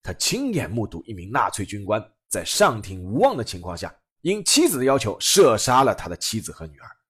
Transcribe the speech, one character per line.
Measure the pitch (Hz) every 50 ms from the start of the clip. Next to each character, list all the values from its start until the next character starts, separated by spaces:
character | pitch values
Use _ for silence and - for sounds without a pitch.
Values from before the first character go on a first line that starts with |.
| _
他 | - 85
亲 | - - - 180 240 285 269 214
眼 | 147 95 80
目 | 101 117 104
睹 | 98 - 85 -
一 | - 110
名 | 92 87 98
纳 | 120 135 113 87
粹 | - - 98
军 | - 101 104 101
官 | 92 104 110 107 - _ _ _
在 | _ - 95 90
上 | - - - 208 180 123 110
艇 | 98 92 95 92
无 | 90 90 107 143
望 | 226 277 233
的 | 143 107
情 | - - 90
况 | 87 90 87
下， | 85 - 80 - _ _ _ _ _
因 | - 165 202 214 -
妻 | - - 285 339
子 | 320 180 131
的 | 127
要 | 135 139
求 | 135 120 107 90 -
射 | - - - 190 185 135 113
杀 | 104 - - 123 131 139
了 | 123 98
他 | - - -
的 | 87
妻 | - - - - 110
子 | 104 -
和 | 78 - 82
女 | 80 73 _
儿。 | - - - _ _